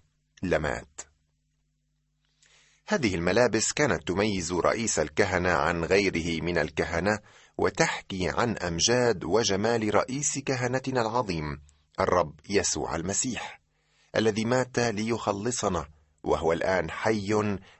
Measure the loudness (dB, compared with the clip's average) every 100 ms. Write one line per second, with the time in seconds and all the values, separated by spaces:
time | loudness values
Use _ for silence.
0 | _ _ _ _ -2 0 0 -6 -10 -18
1 | -18 _ _ _ _ _ _ _ _ _
2 | _ _ _ _ _ _ _ _ -2 0
3 | 2 2 2 4 4 2 0 0 0 0
4 | -2 0 0 0 -2 0 2 2 0 -2
5 | 0 0 0 2 2 2 2 0 2 2
6 | 2 0 -2 -2 -2 0 -2 -2 -2 -2
7 | 0 -2 -6 -20 _ -2 0 0 -2 -2
8 | -8 -4 -2 0 -2 -2 -4 0 2 4
9 | 2 0 0 2 2 0 2 0 2 2
10 | 2 -2 -4 -4 -4 -2 -2 -2 -2 -2
11 | 0 0 0 -2 -4 -6 -12 _ _ -2
12 | 2 2 2 -6 -2 0 0 -2 -4 -4
13 | -4 -4 -4 -6 -10 -14 _ _ _ _
14 | _ 0 2 2 2 0 0 0 0 0
15 | -2 -2 -2 -2 -2 -2 -2 -2 -4 -12
16 | _ _ -2 0 2 0 0 0 -2 -2
17 | -2 0 0 0 0 -2 -8